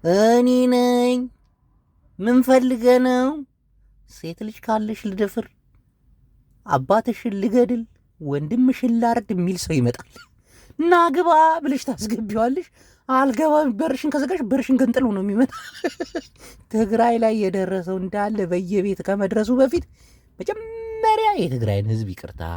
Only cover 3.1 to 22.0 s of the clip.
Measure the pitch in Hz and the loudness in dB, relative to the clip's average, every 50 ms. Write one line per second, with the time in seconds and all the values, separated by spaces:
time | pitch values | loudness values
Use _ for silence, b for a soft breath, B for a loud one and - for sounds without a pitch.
3.1 | 254 247 254 262 311 311 277 _ _ _ _ _ _ _ _ _ _ _ _ _ | 2 2 0 0 -2 -6 -12 _ _ _ _ _ _ _ _ _ _ _ _ _
4.1 | - - - 160 170 _ 214 214 214 - - - 220 220 214 214 220 - - 208 | -20 -14 -12 -12 -10 _ -12 -12 -12 -12 -4 -2 -2 -2 -2 -4 -8 -8 -8 -8
5.1 | 190 190 208 196 - 233 - - _ _ _ _ _ _ _ _ _ _ _ _ | -2 -2 -2 -2 -2 -6 -8 -8 _ _ _ _ _ _ _ _ _ _ _ _
6.1 | _ _ _ _ _ _ _ _ _ _ _ 202 156 131 131 - 196 220 - - | _ _ _ _ _ _ _ _ _ _ _ -2 -2 -2 2 2 2 2 2 -2
7.1 | 220 - - 233 202 196 190 240 196 247 240 - 247 233 226 _ _ _ _ _ | -6 -4 -6 -6 -4 -2 -4 0 2 2 2 2 0 -6 -6 _ _ _ _ _
8.1 | _ _ 160 143 139 143 151 151 220 247 254 254 254 - - 247 233 233 233 233 | _ _ -8 -6 -4 -4 -4 -2 0 2 2 2 2 2 0 0 2 2 2 2
9.1 | 233 240 208 - 220 180 175 180 185 175 - - 160 135 123 120 120 - - _ | 0 -2 -2 -4 -4 -2 -2 -2 -2 -4 -4 -2 0 2 2 2 0 -4 -14 _
10.1 | _ - - _ _ _ b b b b b b b - 311 339 359 349 339 339 | _ -20 -20 _ _ _ b b b b b b b -2 2 4 4 6 4 4
11.1 | 262 330 359 339 330 311 320 320 320 339 294 277 294 254 - - 233 - 214 214 | 2 2 2 4 4 6 6 4 2 0 -2 -2 -4 -2 -4 -6 -6 -6 -6 -6
12.1 | 233 - 226 196 208 220 226 247 269 370 339 _ b b b b b b b - | -6 -6 -6 -6 -2 -2 0 0 -2 -4 -6 _ b b b b b b b -2
13.1 | 262 262 269 277 233 208 320 311 302 302 311 269 220 196 320 320 311 - - 302 | 0 2 2 2 0 0 2 2 4 2 2 0 -2 -2 -2 -4 -4 -4 -4 -2
14.1 | 269 294 277 254 381 339 262 202 254 269 254 - 262 247 262 233 240 262 269 233 | -2 -2 -2 -2 -4 -4 -2 -2 -2 -2 0 0 2 2 2 2 2 0 0 0
15.1 | 202 190 190 208 196 220 262 - - - - - - - - 330 - _ 339 - | -2 -2 -4 -2 0 0 0 0 -2 -18 -18 -18 -16 -8 -8 -8 -6 _ -12 -10
16.1 | - 330 - - _ B B B B B - _ - 214 226 190 220 220 226 240 | -10 -12 -12 -12 _ B B B B B -18 _ -2 -2 0 0 2 2 2 2
17.1 | 233 226 226 220 220 220 208 190 175 196 190 180 190 190 170 175 190 190 185 185 | 2 2 2 0 0 0 -2 -2 -2 -2 -2 -2 -4 -6 -4 -4 -6 -6 -6 -6
18.1 | 190 208 202 214 226 208 190 165 175 175 196 175 208 196 180 202 190 - 170 - | -4 -4 -4 -4 -2 -4 -4 -2 -2 -4 -2 -2 -2 -2 0 -2 -4 -4 -4 -4
19.1 | 196 202 202 190 - 226 214 220 254 247 269 269 330 349 - _ b b b b | -2 -2 -2 -2 0 -2 0 0 2 2 2 2 2 -4 -6 _ b b b b
20.1 | b b b b _ _ 381 - 427 440 453 440 453 453 453 453 440 440 440 440 | b b b b _ _ -8 -8 -8 -8 -10 -12 -12 -12 -10 -10 -8 -2 0 2
21.1 | 440 440 440 427 415 320 180 135 127 123 113 107 101 101 104 107 110 110 | 2 2 2 0 0 0 -2 -2 -2 -2 -2 -2 0 -2 -2 -2 -2 -4